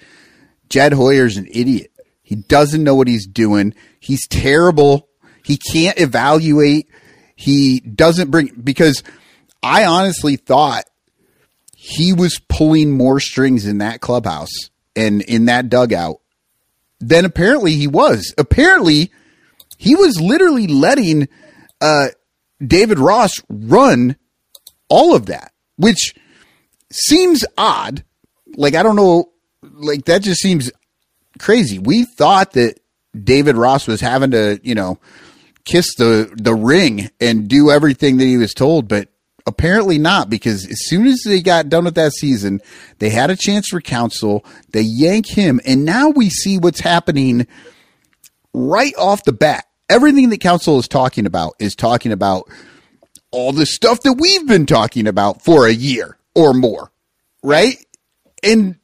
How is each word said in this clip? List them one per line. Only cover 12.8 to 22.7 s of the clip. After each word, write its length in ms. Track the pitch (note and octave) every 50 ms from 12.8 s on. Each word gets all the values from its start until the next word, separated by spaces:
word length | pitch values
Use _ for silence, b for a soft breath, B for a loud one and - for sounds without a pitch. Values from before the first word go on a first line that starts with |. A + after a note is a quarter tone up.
| D3+ D3
more 280 | C#3 C3 B2 C3 C3+ C#3
strings 460 | - - - C3 C3 C3+ B2+ A#2 G2
in 140 | G#2 G#2 G2+
that 220 | G2+ A2 A2+ A#2
clubhouse 680 | - - B2 B2 A2+ G2 D#2+ D2+ D#2 - - - - - _ _ _ _ _
and 260 | A2 A2 G#2+ G#2 G#2 -
in 220 | - A#2+ A2+ A#2
that 240 | A#2+ A#2+ B2 B2+ A#2
dugout 520 | A#2+ B2 B2+ A#2 G#2 E2+ E2+ D#2+ D#2 - _ _ _ _ _ _ _ _ _ _ _ _ _ _ _ _
than 260 | - A#2 D#3 E3 F3+
apparently 480 | F#3 - - E3+ G#3 C#4 D4+ G#3+ E3+ D#3
he 140 | D3 C#3+ D3
was. 460 | C#3 F3+ C#4 D4 C3+ A2 - - - -
Apparently, 760 | D3+ - - - C#4+ F4+ F#4+ F#4 A3+ E3+ D3+ D3 E3 - b b b b b b b b b b b b - _
he 160 | - F#3+ C#4+
was 260 | F#4 G4+ E4+ A3+ E3
literally 460 | D#3+ F3+ B3+ E4+ F#4+ F4 D4+ B3 G#3+ E3+
letting, 600 | D3 C3+ D3 F#3 C4+ D4 A3+ E3 D#3 D3+ C#3+ b b b b b b b b b b _
uh, 300 | - D3+ D3+ D3 C#3 B2+ - _ _ _ _ _ _ _ _ _ C#3+
David 340 | A#2+